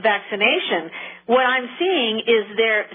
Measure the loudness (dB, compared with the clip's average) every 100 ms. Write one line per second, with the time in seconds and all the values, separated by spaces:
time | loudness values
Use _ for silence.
0 | 0 0 -2 0 2 2 -2 -4 -4 -12
1 | -16 -12 0 2 4 0 -4 -4 0 0
2 | 0 -2 2 2 2 0 0 0 -2